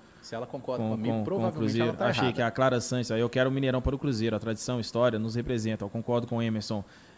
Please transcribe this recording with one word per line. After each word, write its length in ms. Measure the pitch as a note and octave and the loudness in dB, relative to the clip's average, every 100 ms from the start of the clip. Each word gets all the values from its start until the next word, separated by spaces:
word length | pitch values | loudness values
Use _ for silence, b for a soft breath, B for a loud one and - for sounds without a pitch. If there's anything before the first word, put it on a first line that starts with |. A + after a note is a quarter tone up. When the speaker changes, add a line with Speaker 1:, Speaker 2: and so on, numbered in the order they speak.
| B B | B B
Speaker 1:
Se 120 | - | -10
ela 140 | A#2 A#2+ | -8 -8
concorda 340 | C#3 B2+ B2 | -10 -6 -2
Speaker 2:
com, 100 | A2 | -2
Speaker 1:
comigo, 180 | A2 A2+ | 0 0
Speaker 2:
com, 60 | A2+ | 0
com 40 | |
o 40 | G#2+ | 0
Speaker 1:
provavelmente 320 | B2 A2+ - | 0 0 0
Speaker 2:
Cruzeiro. 280 | A2 A2+ A#2 | 0 2 2
Speaker 1:
ela 80 | G#2+ | 2
tá 80 | A#2+ | 0
Speaker 2:
Achei 160 | A#2 | 2
Speaker 1:
errada. 120 | B2 A#2 | 0 2
Speaker 2:
que 40 | |
a 60 | A#2 | 0
Clara 280 | A#2+ C3 B2 | 2 2 2
Santos, 320 | - B2+ A#2+ | 0 -2 0
aí 80 | A2+ | 0
eu 80 | A#2 | 2
quero 200 | C3 C3 | 2 2
o 20 | |
Mineirão 300 | C3+ C3+ B2+ | 2 0 2
para 120 | B2+ | 0
o 60 | C3+ | 0
Cruzeiro, 380 | C#3+ A2+ A2+ G#2 | 0 0 0 0
a 20 | |
tradição, 380 | A2 G#2+ - B2 | -2 -4 -2 -2
a 40 | |
história, 380 | G#2+ A#2 B2 A2 | 0 2 4 2
nos 160 | A2 A#2 | -2 -2
representa, 480 | B2+ A#2+ A2 A2 | -2 0 0 -2
eu 60 | G2+ | -4
concordo 380 | A2+ A2+ A#2+ A#2 | -6 0 0 0
com 100 | A#2 | -2
o 40 | |
Emerson. 400 | A2+ A2 - G#2+ G2 B B | 0 -2 -2 -4 -6 B B